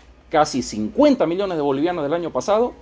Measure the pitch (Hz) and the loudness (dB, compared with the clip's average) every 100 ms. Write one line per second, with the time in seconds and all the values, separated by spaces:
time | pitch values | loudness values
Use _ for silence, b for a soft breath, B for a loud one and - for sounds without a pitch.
0 | - - - 156 151 131 117 107 107 220 | -20 -20 -2 2 2 0 -6 -6 -4 4
1 | 294 262 165 180 196 165 143 139 170 175 | 4 4 0 0 -4 -2 -2 0 0 -2
2 | 143 170 160 127 214 214 247 - | -2 -2 -2 -4 0 0 0 -4